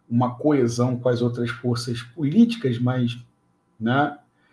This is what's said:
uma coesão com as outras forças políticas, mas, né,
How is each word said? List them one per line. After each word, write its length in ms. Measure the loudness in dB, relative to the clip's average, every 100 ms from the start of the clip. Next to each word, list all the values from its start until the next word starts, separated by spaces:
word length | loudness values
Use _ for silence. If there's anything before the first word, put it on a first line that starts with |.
| -4
uma 260 | 0 0 0
coesão 600 | 2 4 2 2 0 0
com 120 | 0
as 120 | 0
outras 280 | 0 -2 -6
forças 520 | -4 -4 -2 -4 -8
políticas, 800 | -10 -4 0 4 4 2 -4 0
mas, 380 | -2 0 -2 -4 -14 _ _ _ _ -6
né, 380 | 0 2 0 -4 _ _ _